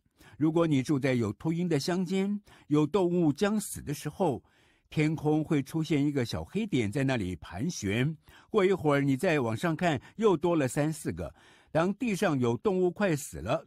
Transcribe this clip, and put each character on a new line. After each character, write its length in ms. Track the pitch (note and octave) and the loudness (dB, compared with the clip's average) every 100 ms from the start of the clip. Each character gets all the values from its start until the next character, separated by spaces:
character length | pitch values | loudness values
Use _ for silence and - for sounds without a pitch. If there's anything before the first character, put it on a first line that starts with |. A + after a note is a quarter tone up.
| _ _ - - | _ _ -18 -2
如 160 | D#3 | 0
果 140 | E3 E3 | 2 2
你 160 | C3+ | 2
住 140 | B2+ C#3 | 2 0
在 140 | C3+ | 0
有 180 | B2 G#2 | 0 0
秃 200 | - D#3+ | -2 -4
鹰 160 | E3+ F3+ | -2 0
的 100 | D3+ | 0
乡 260 | F3+ F3+ | 0 -2
间， 360 | F3 F#3+ G3 G#3 - - - | -2 -2 -2 -4 -8 -16 0
有 160 | D3 | 2
动 240 | D3+ G#3 F3 | 2 2 2
物 240 | F3+ D#3 | 2 2
将 260 | C3+ G3+ G#3+ | 2 0 0
死 200 | - - | -4 -10
的 120 | C2 | -8
时 140 | D3+ D3 | -8 -8
候， 340 | - F3 G#2+ - _ _ _ _ | -2 -2 -2 -8 _ _ _ _
天 260 | D#3+ D#3 | 0 0
空 300 | D#3+ D3+ D#3 | 0 0 0
会 180 | D3+ D3+ | 2 0
出 200 | C3+ D#3+ | 0 -4
现 220 | D#3 D3 | 0 2
一 60 | D3 | 2
个 140 | C#3 | 0
小 200 | A#2 E2+ | -2 -4
黑 200 | D#2+ F#3+ A3+ | -6 -4 -2
点 240 | C3 G#2 | 0 0
在 140 | C3 | 0
那 120 | C3+ B2 | 0 0
里 200 | F2+ F2+ | -2 -6
盘 320 | - F2+ E3 | -8 -6 -6
旋， 460 | - F#2+ A2 C#3+ D#3 - - - | -4 -2 0 0 -4 -14 -20 -4
过 140 | A3 | 2
一 80 | F#3+ | 2
会 220 | F#3 D3 | 2 2
儿 60 | C#3 | 2
你 160 | C#3 C3 | 2 0
再 220 | F#3+ D3+ | 0 0
往 160 | A2+ A2+ | 0 -2
上 180 | F3 D3+ | -2 0
看， 240 | F3 C3+ - - | 0 -2 -4 0
又 200 | A3 D#3+ | 2 2
多 200 | F3 E3+ | 2 2
了 100 | C3 | 0
三 260 | D3+ D3+ | 0 -2
四 200 | D#3 C3 | -2 -6
个。 200 | E2+ D#2 - - - _ | -8 -8 -14 -20 -20 _
当 220 | D3+ F3+ G3+ | -2 0 -2
地 200 | A#3+ F#3 | -2 0
上 220 | G3 C#3 | 0 2
有 180 | A#2+ A#2+ | 0 0
动 240 | G#3+ F#3 | 0 2
物 100 | F3+ | 0
快 240 | F3 G3+ | 0 0
死 240 | D3 - D2+ | 0 -4 -8
了， 280 | F#2 D#3+ | -4 -4